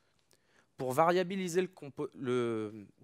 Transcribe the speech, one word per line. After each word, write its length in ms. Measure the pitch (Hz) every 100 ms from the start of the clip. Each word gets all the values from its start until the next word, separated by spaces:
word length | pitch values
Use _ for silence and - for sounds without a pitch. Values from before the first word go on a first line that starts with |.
| _ _ _ _ _ _ _ -
Pour 140 | 127
variabiliser 680 | 127 165 180 180 196 180 175
le 60 | 180
compo-, 420 | - 143 147 147 -
le 720 | 127 123 117 110 107 107 98 _